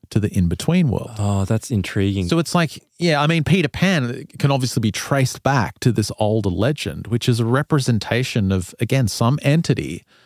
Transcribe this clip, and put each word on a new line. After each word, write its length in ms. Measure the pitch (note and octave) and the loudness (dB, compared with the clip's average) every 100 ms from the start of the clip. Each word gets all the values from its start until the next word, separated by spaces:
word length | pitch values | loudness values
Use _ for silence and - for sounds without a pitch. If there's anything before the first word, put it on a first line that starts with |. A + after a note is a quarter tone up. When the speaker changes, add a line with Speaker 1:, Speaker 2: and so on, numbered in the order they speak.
| - | -4
Speaker 1:
to 100 | G#2+ | -2
the 80 | G2 G2+ | 0 0
in-between 520 | E2+ F2+ - F3 D#3 | 0 0 0 2 2
world. 220 | F2+ - G#2+ | 0 -6 -4
Speaker 2:
Oh, 280 | G2+ G2 G2 | -2 0 0
that's 260 | A2+ - | -2 -2
intriguing. 560 | G#2+ F2+ G#2+ G2 G2 F2 | -4 -2 0 0 0 0
Speaker 1:
So 100 | E3 | 0
it's 160 | E3 | 0
like, 300 | F3 D#3+ - - - | 0 0 -4 -18 -4
yeah, 220 | E3+ D3 | 0 2
I 60 | D3+ | 2
mean, 180 | E3 D3+ | 2 2
Peter 240 | F#3+ D3 | 2 2
Pan 560 | - F#3 F3 A#2+ B2 D3+ - | 0 0 0 -2 -6 -12 -2
can 120 | C#3 | 0
obviously 300 | C#3 B2+ - | 2 0 0
be 100 | G#2+ | 0
traced 500 | - - C#3 C3 - | -2 -2 0 0 0
back 380 | C3 C#3 G2 - | 0 0 0 0
to 140 | B2+ | 0
this 180 | A2 G#2+ - | 2 0 0
older 300 | G#2+ A2 G2 | 0 0 0
legend, 580 | F2 A#2 D3+ F#2+ D2+ - | 0 0 0 -6 -8 -4
which 220 | A#2+ - | -2 0
is 100 | A#2 | 0
a 60 | A2+ | 2
representation 1040 | C3 D3+ D3+ B2+ A2+ - A#2 B2+ A#2+ F#2+ | 0 2 0 2 0 0 -2 -2 0 2
of, 240 | F#2+ F2 - | 0 -2 -4
again, 260 | A#2+ C3+ A2+ | -2 0 0
some 320 | - A#2 D3 | 0 0 2
entity 600 | C#3+ D#3+ E3 C3 C#2 - - _ | 2 2 2 0 -2 -8 -14 _